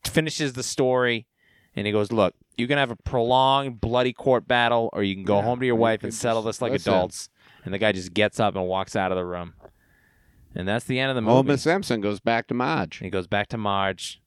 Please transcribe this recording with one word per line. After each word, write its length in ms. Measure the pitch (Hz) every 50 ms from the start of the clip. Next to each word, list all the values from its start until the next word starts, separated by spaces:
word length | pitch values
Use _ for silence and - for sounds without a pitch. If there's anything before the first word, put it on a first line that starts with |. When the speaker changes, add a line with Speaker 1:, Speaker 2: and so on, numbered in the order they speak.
| _
Speaker 1:
finishes 480 | - - 170 160 156 143 - 156 139 123
the 80 | 127 123
story 640 | - - - 139 127 127 127 123 123 120 113 110 _ _ _ _ _ _ _ _ _ _
and 100 | - 101
he 60 | 104 104
goes, 200 | 107 104 98 113
"Look, 220 | 110 101 90 - _ _ _ _
you 100 | - 117
can 100 | 123 143
have 140 | 143 139 123
a 60 | 117
prolonged, 840 | - _ - - 127 117 120 127 131 131 131 135 139 139 135 123 110
bloody 320 | - 117 117 123 123 127 120
court 340 | - - 135 127 120 104
battle, 440 | - 127 120 120 117 120 117 113 113 -
or 100 | - 101
you 120 | 98 98
can 100 | 95 95
go 140 | 92 104 101
Speaker 2:
Yeah, 60 | 101
Speaker 1:
home 160 | 113 123 123
to 60 | 131
your 100 | 127 120
Speaker 2:
you 40 | 113
Speaker 1:
wife 200 | 113 113 113 107
Speaker 2:
can 80 | - 120
Speaker 1:
and 60 | 113
settle 280 | - - 120 113 113 110
Speaker 2:
just 160 | 113 107 -
Speaker 1:
this 40 | 127
like 100 | 113 127
Speaker 2:
listen. 200 | - - - 98
Speaker 1:
adults." 360 | 95 92 92 - - - - _ _ _ - - - -
And 80 | - 92
the 60 | 98
guy 140 | 104 107 101
just 200 | 95 90 92 87
gets 260 | 101 104 104 - -
up 160 | 113 104 90
and 100 | 95 92
walks 280 | 90 92 95 95 - -
out 140 | 107 95 92 95
of 40 |
the 80 | 92 90
room. 300 | 90 90 87 87 87 - - - - _ _ _ _ _ _ _ _ _ _ _ _ _ _ - _ -
And 120 | - 90 95
that's 160 | 104 117 -
the 140 | - 131 127
end 120 | 131 135
of 40 | 135
the 80 | 127 110
movie. 120 | 110 120
Speaker 2:
Homer 220 | 127 135 131 147
Simpson 440 | 131 - - 165 196 196 - 123 113 101
goes 160 | 104 104 98
back 280 | _ - 117 113 120 _
to 60 | 120
Marge. 420 | 120 123 135 165 147 98 78 - -
Speaker 1:
He 100 | - 95
goes 180 | 90 95 87 87
back 200 | - 101 104 -
to 60 | -
Marge. 640 | 117 107 104 98 98 98 98 95 90 - - - _ _